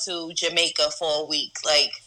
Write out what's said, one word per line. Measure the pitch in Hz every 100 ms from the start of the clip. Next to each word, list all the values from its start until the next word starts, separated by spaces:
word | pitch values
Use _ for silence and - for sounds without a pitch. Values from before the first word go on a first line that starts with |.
to | - 175 165
Jamaica | 170 170 170 165 - 151
for | - 165 151
a |
week, | 156 151 131 -
like, | - 151 139 -